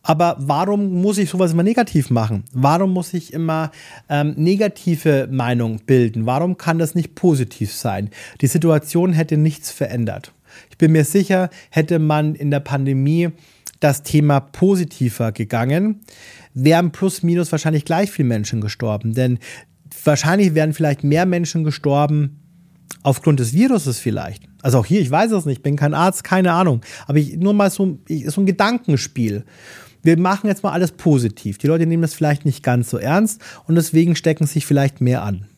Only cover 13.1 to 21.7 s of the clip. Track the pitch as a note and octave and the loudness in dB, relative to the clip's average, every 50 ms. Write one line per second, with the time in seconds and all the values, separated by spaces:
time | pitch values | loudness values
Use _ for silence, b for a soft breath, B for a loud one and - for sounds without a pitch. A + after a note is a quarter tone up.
13.1 | D#3+ E3+ F3 E3+ D#3+ B B B B B B B B _ - D3 C3+ - - - | 2 0 0 -2 -4 B B B B B B B B _ 0 0 0 0 -6 0
14.1 | - D3 D3 D3 C#3+ C#3 C#3 - - - F#3 F#3+ G3 F3+ F3 C#3+ - - C3 A#2 | 2 2 4 4 2 2 0 -4 -2 0 2 2 2 2 -2 -6 -4 -4 -4 -4
15.1 | - - A#2 A2+ G#2+ - A2 G#2 - A2+ A#2+ C3 D3 E3+ G3+ A3 G#3 G#3 B B | -2 -2 -4 -4 -4 -6 -6 -4 -2 -2 0 0 0 0 0 -2 -4 -6 B B
16.1 | B B B B B B B B B B2+ C3 D3+ E3 E3 F3+ E3 - - F#3+ F#3+ | B B B B B B B B B 0 4 4 4 4 2 0 -2 -2 -2 -2
17.1 | F#3 - - E3+ E3+ F3 E3+ - - D3+ - D#3+ D#3+ D3 C#3+ - E3 E3+ G#3 G3+ | -2 -2 -2 0 0 0 0 -2 -4 -2 -2 0 -2 -2 -2 -2 -2 0 -2 -2
18.1 | - - C3+ B2 A#2 G#2+ G#2+ - - A2 G#2+ G#2 - _ A#2+ A2+ G#2+ G2+ - A2+ | -2 -2 0 0 0 -2 -4 -4 -4 -4 -4 -6 -8 _ -6 -4 -4 -4 -4 -4
19.1 | A2 B2+ B2+ B2+ B2 A#2 B B B B B B _ _ _ - - - - D#3 | -2 0 0 0 0 -4 B B B B B B _ _ _ -20 -20 -2 0 0
20.1 | D3 C#3 - D3+ F3+ G3+ G3+ F#3 D3+ D#3+ D#3 D#3 D3 - D#3+ D3 C#3+ - - C#3+ | 2 2 2 0 2 4 2 2 2 2 0 0 0 0 0 0 0 0 0 0
21.1 | D3 D#3+ F3+ F#3 F3+ F3 F3 D3+ - E3+ D#3 D3+ | 2 2 2 0 0 -2 -2 -2 -2 -2 -2 -2